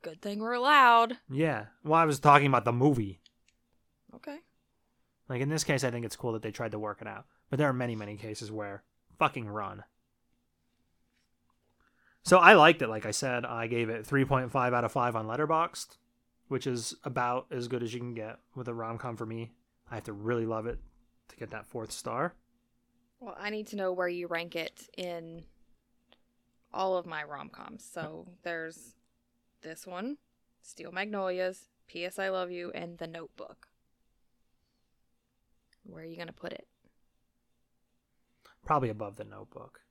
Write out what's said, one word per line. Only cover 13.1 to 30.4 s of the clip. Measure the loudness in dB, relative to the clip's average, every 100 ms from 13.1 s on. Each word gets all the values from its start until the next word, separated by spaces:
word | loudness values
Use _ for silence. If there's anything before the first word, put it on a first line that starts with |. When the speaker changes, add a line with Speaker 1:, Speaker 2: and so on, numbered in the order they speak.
Speaker 2:
said, | -4 -2 -2 -4
I | -6 -2
gave | -2 -2
it | -4 0
three | 2
point | 4 2 2
five | 0 2
out | 2
of | 2
five | 0 0 0
on | -4
Letterboxd, | -4 0 0 0 -6 -14 -18 _ _ _ _ _
which | -4 -4
is | -4 -6 -8
about | -6 -2 -2 -2 -6
as | -8 -6
good | -6
as | -6
you | -8
can | -10
get | -10 -12 -14 _
with | -12 -10
a |
rom-com | -8 -8 -8 -8 -8
for | -8
me. | -8 -10 _ _ _ _
I | -12
have |
to | -10
really | -8 -4 -2 -2
love | -4 -6
it | -10 -14 _ _ _ _
to | -16
get | -14
that | -14 -12
fourth | -12 -10
star. | -10 -8 -4 -4 -6 _ _ _ _ _ _ _ _
Speaker 1:
Well, | -18 -10
I | -8
need | -8 -8
to | -4
know | -4
where | 0 -2
you | -2 -4
rank | -6 -4 -6
it | -8 -10 -20 -12
in | -10 -10 -12 -16 -18 _ _ _ _ _ _ _ _ _ _ _ _
all | -4 -2 -2
of | -4
my | -10
rom-coms. | -10 -12 -14 -16 -18 -18 -16
So | -12 -12 -12 -20 -14
there's | -8 -8 -10 -14 -20 _ _ _ _ _ _ _
this | -18 -18 -14
one, | -10 -8 -10 _ _